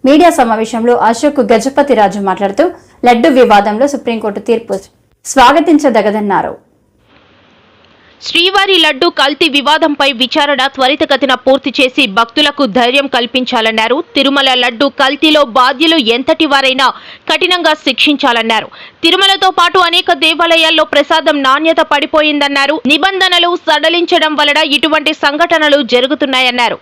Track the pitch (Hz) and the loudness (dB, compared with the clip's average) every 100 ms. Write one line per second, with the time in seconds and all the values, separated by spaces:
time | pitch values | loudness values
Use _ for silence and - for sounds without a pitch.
0 | 254 302 339 330 240 220 220 233 233 240 | 4 4 4 4 0 0 -2 -2 0 2
1 | 208 226 294 285 208 226 269 277 285 220 | 0 0 -2 0 0 0 0 -2 0 2
2 | 196 202 196 190 196 196 349 - _ _ | 2 0 -4 -2 -4 0 -2 -2 _ _
3 | 247 233 233 254 233 208 208 214 277 285 | 2 4 4 4 4 4 2 0 -2 -2
4 | - 226 214 202 208 226 - 196 - _ | -6 -4 -6 -6 -4 -4 -2 -10 -10 _
5 | _ _ - 277 254 302 349 302 285 226 | _ _ -4 4 4 4 4 2 4 2
6 | 208 214 208 175 - - _ _ _ _ | 0 -2 -2 -2 -4 -10 _ _ _ _
7 | _ _ _ _ _ _ _ _ _ _ | _ _ _ _ _ _ _ _ _ _
8 | _ _ - 339 359 392 392 370 311 269 | _ _ -6 -2 0 0 0 2 0 0
9 | 349 339 277 294 330 277 269 311 320 294 | -2 0 -2 0 -2 0 0 0 0 0
10 | 277 233 254 311 285 277 269 269 254 285 | -2 -2 -4 -2 -2 0 -2 -2 -2 0
11 | 311 269 269 254 - 269 285 240 262 269 | 0 0 0 0 0 0 -2 -2 -2 0
12 | 254 190 226 - 294 285 269 196 240 277 | -2 0 -2 0 -2 -2 -2 0 0 0
13 | 277 254 240 254 254 247 220 220 226 262 | -2 -4 -4 -6 -4 -2 -2 -2 -2 -2
14 | - 294 269 277 269 254 247 226 277 - | -2 -2 0 0 0 0 -2 -2 -4 0
15 | 269 285 311 302 285 220 254 262 320 330 | -2 0 2 2 2 2 0 2 0 0
16 | 220 233 269 320 311 277 269 262 269 - | 0 -2 0 -2 0 0 0 0 -2 -2
17 | - - - 311 359 359 320 311 - 247 | -18 -20 -6 -2 -2 0 0 -2 -4 -2
18 | - 285 269 233 226 220 185 - - _ | -2 0 0 -2 -2 -4 -4 -16 -20 _
19 | 339 370 392 392 381 370 349 381 339 349 | -2 0 0 2 0 0 0 2 0 0
20 | 370 339 320 320 339 330 320 320 311 294 | -2 -2 0 0 0 2 2 0 0 0
21 | 294 320 302 294 269 277 320 330 311 285 | 0 0 0 0 0 0 0 0 0 -2
22 | 311 311 302 294 285 277 277 311 247 302 | 0 0 0 0 -2 0 -2 -2 0 0
23 | 370 381 370 359 339 349 - 302 311 339 | 0 0 0 0 0 -2 -2 0 0 -2
24 | 339 349 311 302 294 285 311 285 311 311 | 0 0 0 0 0 0 0 -2 0 0
25 | 302 311 294 294 339 330 302 285 247 240 | -2 -2 -2 0 0 2 2 0 2 -2
26 | 254 302 277 254 254 247 233 - | 0 -2 -2 0 -2 0 -4 -4